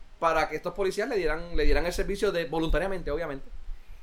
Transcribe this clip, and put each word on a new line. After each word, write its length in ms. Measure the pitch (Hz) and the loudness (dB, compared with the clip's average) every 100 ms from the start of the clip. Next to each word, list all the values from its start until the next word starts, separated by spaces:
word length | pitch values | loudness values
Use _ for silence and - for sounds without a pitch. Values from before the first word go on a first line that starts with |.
| - - | -6 -2
para 280 | 165 160 151 | 2 2 0
que 40 | 156 | -2
estos 180 | 175 | -6
policías 340 | 175 190 196 233 | -2 -2 0 -2
le 80 | 220 | 0
dieran, 400 | 160 156 170 160 | 0 -2 0 4
le 80 | |
dieran 220 | 147 143 170 | 6 6 4
el 60 | |
servicio 360 | 180 180 196 208 | 0 -2 0 0
de, 140 | 170 | 0
voluntariamente, 640 | 156 165 160 160 190 190 143 | -2 0 2 2 2 -2 -4
obviamente. 380 | 151 165 139 - - - - - - | -4 -4 -8 -10 -10 -8 -10 -10 -14